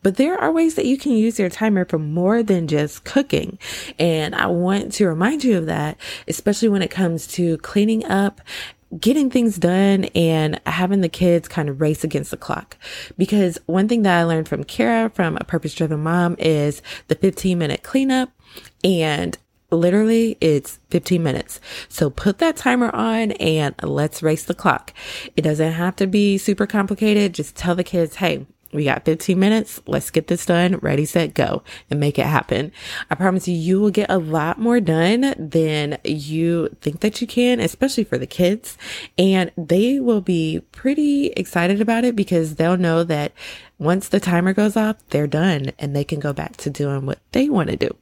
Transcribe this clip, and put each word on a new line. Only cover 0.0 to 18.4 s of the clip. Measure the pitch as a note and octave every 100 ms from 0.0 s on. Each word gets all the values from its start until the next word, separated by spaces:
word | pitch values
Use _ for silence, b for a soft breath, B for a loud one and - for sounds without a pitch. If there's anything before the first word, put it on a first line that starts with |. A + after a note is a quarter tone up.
But | G3 F#3+
there | C#4+ F#4
are | D4+
ways | E4 E4
that | - B3
you | C4+
can | D4
use | A3+ A3 A3+
your | F#3
timer | - A3 G3
for | F3+ D#3+
more | D3+ E3 F3+ A3+
than | G#3+ F#3 D#3+
just | D3 D3 -
cooking, | - C#4 C#4 - - - B B B -
and | E3+ D#3+ D3+
I | - -
want | F3 F3+ G3 -
to | - G3
remind | D#3+ G#3 D4+
you | C4 F#3+
of | D#3+
that, | D#3+ D3+ - B B -
especially | - - G#3 A3+
when | G3
it | F3
comes | - F3+ E3 -
to | - F3 D#3+
cleaning | - G3+ G#3+ A3 D#4+
up, | G3 G3 - B B B B _ E3+
getting | G#3+ D4 C4+
things | B3 A#3 F#3
done, | F3 F#3 G3 G3 -
and | - E3 D#3+ D#3 D#3 -
having | E3 F#3 G3
the | E3+
kids | - F3+ E3+ -
kind | - D3
of | C3+
race | D#3 D#3
against | D#3+ D3 -
the | -
clock. | - - - - B B B -
Because | F#3+ G#3 F#3 E3+
one | - F3+ G#3+
thing | A#3+
that | G3 F3
I |
learned | E3+ D#3+ D#3
from | D3
Kara | - - A#3 A3+ A3+
from | - E3+ D#3
A |
Purpose | - E3 D3+
Driven | - D#3+ D3+
Mom | D#3 F3 F3 F3
is | D#3+ D3+ D3 C#3+ B B -
the |
fifteen | - F#3+ - F#3+ F3
minute | D#3 C#3+
cleanup, | - C4+ C4+ C4 B3+ _